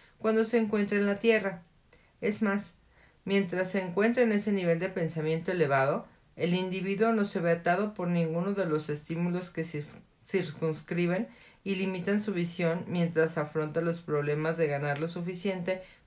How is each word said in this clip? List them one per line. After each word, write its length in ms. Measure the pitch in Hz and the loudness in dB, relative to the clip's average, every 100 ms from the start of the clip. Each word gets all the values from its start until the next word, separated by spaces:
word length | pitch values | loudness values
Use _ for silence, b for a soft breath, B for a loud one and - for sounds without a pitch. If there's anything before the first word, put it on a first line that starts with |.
| B B | B B
cuando 260 | 220 220 | 0 2
se 140 | 220 233 | 4 2
encuentra 400 | 220 214 202 202 | 2 0 2 2
en 80 | 202 | 2
la 100 | 202 | 2
tierra. 460 | 233 220 196 175 - _ _ b b b | 4 4 2 -6 -14 _ _ b b b
Es 220 | - 208 | -4 0
más, 320 | 214 202 - - b b b b | 0 0 -4 -14 b b b b
mientras 460 | 190 196 190 180 185 | 0 0 2 -2 0
se 100 | 196 | -2
encuentra 440 | 185 175 220 240 | -2 2 2 4
en 80 | 233 | 4
ese 180 | 208 208 | 2 2
nivel 300 | 196 175 165 | 0 2 2
de 80 | 185 | 0
pensamiento 640 | 185 160 160 156 160 170 | -2 -2 -2 -2 -2 0
elevado, 540 | 185 143 135 135 196 - B B | 0 2 4 2 0 -4 B B
el 200 | - 165 | -4 0
individuo 580 | 180 185 190 185 196 226 | 0 0 -2 -2 2 2
no 120 | 220 | 2
se 160 | 202 190 | 0 0
ve 100 | 170 | 2
atado 440 | 170 - 180 208 | 2 2 2 0
por 140 | - 175 | -2 0
ninguno 460 | 175 160 165 190 | 2 2 0 -2
de 100 | 202 | 0
los 240 | 170 156 151 | 0 0 -2
estímulos 600 | 147 - 165 175 175 180 | -8 -6 -2 -2 -2 -4
que 140 | - | -6
cir-, 360 | 165 151 147 - - _ | -6 -6 -8 -12 -20 _
circunscriben 1040 | - 190 175 - 160 151 - 175 175 185 240 B B B | -2 -2 -2 -4 -4 -4 -4 0 0 0 -4 B B B
y 120 | 196 | -4
limitan 460 | 190 190 185 175 208 | -2 -2 -2 0 0
su 120 | 208 | 0
visión 520 | 180 175 - 170 170 - | 0 -2 0 0 0 -2
mientras 500 | 175 170 160 160 160 | 0 2 4 2 2
afronta 460 | 147 160 151 156 | -4 -2 -2 -2
los 180 | 165 170 | -2 -2
problemas 560 | - 147 147 147 156 165 | -2 0 0 0 0 0
de 100 | 156 | 0
ganar 320 | 143 147 143 | 0 -2 -2
lo 100 | 165 | -4
suficiente 720 | 175 175 180 202 185 175 185 B B | -4 -6 -4 -4 -2 -2 -4 B B